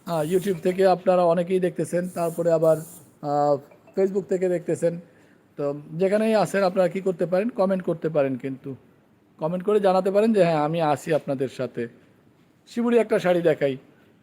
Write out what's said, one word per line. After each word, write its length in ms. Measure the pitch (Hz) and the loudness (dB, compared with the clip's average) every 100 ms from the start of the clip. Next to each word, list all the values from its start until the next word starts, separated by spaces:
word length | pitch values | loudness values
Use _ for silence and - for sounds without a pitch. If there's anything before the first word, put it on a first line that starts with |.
| - | -6
আহ, 160 | 165 | -4
YouTube 360 | 151 185 196 165 | 0 -2 -2 -2
থেকে 280 | 185 185 190 | -2 2 2
আপনারা 380 | 175 185 180 | 2 2 4
অনেকেই 360 | 170 175 175 185 | 4 2 0 0
দেখতেছেন, 480 | 175 170 160 175 180 | -2 -2 -4 -4 -4
তারপরে 440 | 180 170 170 170 | -4 -4 -2 0
আবার, 240 | 160 160 156 165 - - _ | 4 4 2 -2 -20 -20 _
আহ, 340 | 147 147 147 143 - - _ - | -4 0 2 0 -4 -20 _ -2
Facebook 260 | 190 196 | 0 -2
থেকে 260 | - 185 185 | -4 -2 -2
দেখতেছেন, 520 | 175 165 156 170 170 - _ _ _ _ - | -2 -4 -2 -2 -4 -12 _ _ _ _ -8
তো 180 | 143 147 151 | -6 -6 -8
যেখানেই 420 | 160 190 208 220 | -2 0 2 2
আছেন 280 | 214 170 196 | 2 2 0
আপনারা 260 | 185 190 175 | 0 2 0
কী 120 | 196 | 0
করতে 260 | 190 175 175 | -4 -2 0
পারেন, 220 | 180 233 | 0 -2
কমেন্ট 360 | 208 190 190 | 0 0 0
করতে 240 | 180 165 156 | -4 -4 -2
পারেন, 280 | 160 135 127 | 0 0 -2
কিন্তু 380 | 135 131 139 123 _ _ _ _ _ - | -8 -10 -12 -16 _ _ _ _ _ -8
কমেন্ট 260 | 160 180 | -6 -4
করে 160 | 196 208 | 0 2
জানাতে 300 | 196 185 190 | 2 2 2
পারেন 220 | 202 226 | 2 4
যে, 120 | 208 | 4
"হ্যাঁ, 200 | 170 156 | 4 2
আমি 180 | 151 170 | 0 0
আছি 320 | 151 139 175 | 0 0 0
আপনাদের 340 | 147 - 135 127 | -2 -2 -4 -6
সাথে।" 400 | - 123 123 117 - _ _ _ _ _ _ - | -6 -8 -6 -10 -12 _ _ _ _ _ _ -10
শিবুরি 320 | 240 240 233 | -4 2 2
একটা 200 | 214 214 | 2 0
শাড়ি 240 | 180 180 | 2 2
দেখাই, 340 | 170 147 139 131 - _ _ _ | 2 2 0 -4 -12 _ _ _